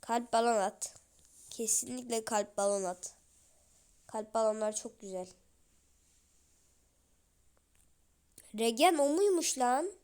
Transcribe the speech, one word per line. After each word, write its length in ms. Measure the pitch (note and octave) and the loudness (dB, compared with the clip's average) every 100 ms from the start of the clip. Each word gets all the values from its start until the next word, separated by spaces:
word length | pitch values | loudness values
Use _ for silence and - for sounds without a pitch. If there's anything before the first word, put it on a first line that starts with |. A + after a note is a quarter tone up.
Kalp 320 | - A#3 A#3+ | -2 -2 0
balon 240 | A3+ A#3 A3 | 0 2 2
at. 380 | F#3+ - - - _ _ - - - | 0 -4 -12 -12 _ _ -20 -20 -20
Kesinlikle 720 | - A3+ - - B3+ B3 A3+ | -8 -2 -2 -2 -10 -4 -4
kalp 320 | A3 A3 G#3 - | -2 -2 -2 0
balon 280 | G3+ G3+ | 0 0
at. 300 | F#3 F3+ - - _ _ _ _ _ _ _ _ - | -4 -8 -12 -16 _ _ _ _ _ _ _ _ -10
Kalp 280 | A3 G#3+ | -8 -4
balonlar 420 | A3+ A3 G#3+ G#3+ G#3+ | 0 2 2 -2 -4
çok 240 | A3+ - | -10 -14
güzel. 260 | G3+ F#3 F#3 - _ _ _ _ _ _ _ _ _ _ _ _ _ _ _ _ _ _ _ _ _ _ _ _ _ _ _ _ _ - - G#3+ | -12 -10 -10 -16 _ _ _ _ _ _ _ _ _ _ _ _ _ _ _ _ _ _ _ _ _ _ _ _ _ _ _ _ _ -20 -16 -2
Regen 400 | A3+ A3+ E4 E4 | 0 6 4 6
o 100 | C#4 | 2
muymuş 500 | D#4 G#4 F4+ - - | 4 2 2 0 0
lan? 340 | B3 C4 F4+ - | 2 2 -2 -8